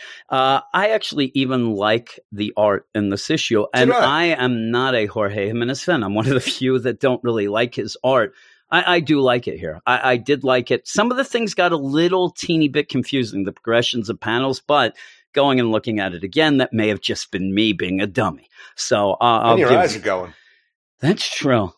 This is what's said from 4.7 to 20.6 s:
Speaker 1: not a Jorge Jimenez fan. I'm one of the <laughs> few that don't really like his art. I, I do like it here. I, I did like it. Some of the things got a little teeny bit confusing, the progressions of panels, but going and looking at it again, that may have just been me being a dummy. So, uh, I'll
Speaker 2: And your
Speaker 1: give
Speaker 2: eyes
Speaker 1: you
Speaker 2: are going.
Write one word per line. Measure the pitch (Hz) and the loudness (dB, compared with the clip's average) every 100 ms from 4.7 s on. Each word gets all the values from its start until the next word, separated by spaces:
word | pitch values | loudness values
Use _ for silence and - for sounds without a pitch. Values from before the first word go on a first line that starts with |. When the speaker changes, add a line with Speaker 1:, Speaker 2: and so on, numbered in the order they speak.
Speaker 1:
not | 120 131 | 0 0
a | 123 104 | 0 -2
Jorge | 110 101 104 101 | -2 -2 -2 -2
Jimenez | 117 120 110 | -2 -4 -4
fan. | - 160 | -2 -2
I'm | 98 | 0
one | 104 117 | 0 0
of | |
the | 131 | 0
<laughs> | - - | -2 -2
few | 131 131 | 0 0
that | 123 110 | 0 0
don't | 135 123 | 0 0
really | 120 113 101 | -2 -2 0
like | 104 123 | 0 -2
his | - 107 - | -4 -8 -4
art. | 127 131 101 - _ _ _ | 2 2 0 -6 _ _ _
I, | 170 175 175 | 0 2 0
I | |
do | 143 147 | 2 2
like | 131 123 - | 4 2 -2
it | - | -8
here. | 82 80 - | -10 -6 0
I, | 123 127 | 0 2
I | 123 | 0
did | 113 143 | 0 0
like | 131 127 123 | 2 0 0
it. | 120 - | -4 -2
Some | - 233 | -2 0
of | 247 | 0
the | |
things | 262 240 220 | -2 -4 -4
got | 190 175 | 0 0
a | 165 | 0
little | 135 147 175 185 180 | -2 0 2 2 -2
teeny | - - 165 147 | -4 -2 2 2
bit | 147 143 | 0 -2
confusing, | 131 123 139 113 98 | -4 -2 -2 -2 -4
the | 98 | -6
progressions | - 117 117 117 120 104 | -6 0 0 2 -4 -6
of | 95 | -6
panels, | 110 117 135 131 | -4 -2 -2 -4
but | - 147 117 - - - _ | 0 2 2 -4 -20 -20 _
going | 147 139 131 | 0 2 2
and | 117 | 2
looking | 110 120 107 | 0 -2 -4
at | 95 | -4
it | 87 | -6
again, | 95 147 156 139 | -4 0 2 2
that | 127 | 0
may | 110 107 | 0 0
have | 98 | -2
just | - 107 - | -4 -8 -6
been | 95 95 | -6 -2
me | 98 110 | 0 0
being | 87 90 95 | 0 -2 -2
a | 104 | -2
dummy. | 95 104 - _ - - - | -2 -4 -4 _ -20 -20 -10
So, | - 110 101 | -2 2 2
uh, | 92 | 2
I'll | 120 113 117 | 2 2 4
Speaker 2:
And | 117 | 4
your | 131 | 4
Speaker 1:
give | 151 | 4
Speaker 2:
eyes | 170 | 2
Speaker 1:
you | 107 | -2
Speaker 2:
are | |
going. | 104 92 90 - _ _ | -4 -4 -6 -16 _ _